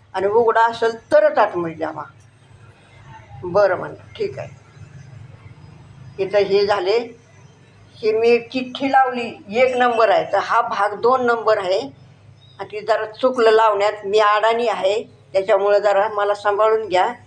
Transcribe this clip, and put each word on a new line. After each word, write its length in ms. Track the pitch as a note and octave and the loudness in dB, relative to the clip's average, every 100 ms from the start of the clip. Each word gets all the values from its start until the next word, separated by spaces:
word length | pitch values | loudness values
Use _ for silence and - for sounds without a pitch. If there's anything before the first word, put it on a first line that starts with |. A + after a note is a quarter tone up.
| _ | _
आणि 120 | F#3+ F#3+ | -4 0
उघडा 440 | A3 A3+ A3 A#3 | 2 2 2 2
असेल 260 | A#3 A3+ A3+ | 0 -4 -4
तरच 420 | - D4+ D4+ - | 0 2 4 2
आतमध्ये 380 | G#3+ F#3 E3 D#3 | 0 -2 -8 -6
जावा. 260 | D#3 D3+ C#3+ - _ _ _ - - _ _ - - - - - | -8 -8 -14 -20 _ _ _ -20 -20 _ _ -20 -20 -20 -20 -14
"बरं," 340 | F3+ F3+ G3 E3+ | -4 0 2 0
म्हणलं, 360 | D3+ D3 - - | -8 -14 -16 -10
"ठीक 220 | G3+ C3 | -10 -10
आहे." 280 | D#2+ - - - - - - - - - - - - - - - - - | -16 -20 -20 -20 -20 -20 -20 -20 -20 -20 -20 -20 -20 -20 -20 -20 -14 -8
इथं 200 | F#3+ G#3 | -2 0
हे 280 | F#3+ G3 G3+ | 2 2 2
झाले, 600 | G3+ F#3 A3+ A#3 - _ - - _ _ _ - - | 0 0 -2 -2 -12 _ -20 -20 _ _ _ -20 -6
हे 140 | G#3+ | -2
मी 260 | A3 A#3 A#3 | 0 2 2
चिठ्ठी 540 | A3+ C4 B3+ - C#4 | 0 -8 -8 -6 0
लावली, 460 | C4+ B3+ B3 A3+ - - G#3+ | 2 2 -2 -8 -12 -6 0
एक 200 | B3+ B3 | 0 2
नंबर 320 | B3 A#3 G#3+ | 0 2 2
आहे, 220 | E3+ D#3+ | 2 2
तर 60 | G3 | -2
हा 220 | F#3+ G#3+ | 0 0
भाग 400 | A#3+ G3+ G3+ G3+ | 0 -2 -2 0
दोन 260 | A#3 B3+ B3 | 0 2 0
नंबर 320 | A#3 G#3+ G#3+ | 0 0 0
आहे. 220 | F#3 F#3 C4+ - - _ - - - - | 0 -4 -4 -14 -20 _ -20 -20 -20 -14
आणि 60 | G3 | -12
ती 80 | G#3 | -8
जरा 260 | G3+ G#3+ G#3+ | -4 -4 -4
चुकलं 440 | - B3+ B3+ A3 | -4 -2 2 4
लावण्यात, 420 | A3 A3 G3+ G3+ G#3 | 6 4 2 0 -2
मी 140 | G3 G#3+ | -2 2
अडाणी 500 | G#3 G#3+ G#3+ A#3 A#3+ | 2 2 2 0 -2
आहे, 340 | F#3 F#3+ G#3 - - _ | -2 -2 -2 -6 -16 _
त्याच्यामुळं 460 | F#3+ G3 G3 G3+ G3+ | -4 0 2 2 2
जरा 300 | G3+ G3 G#3+ | 2 2 0
मला 260 | G#3 G3+ | -2 -2
सांभाळून 540 | G#3 G#3 G3+ A3 A3 G#3+ | -2 -2 0 2 0 0
घ्या. 240 | F3+ G#3 B3 | 0 0 -4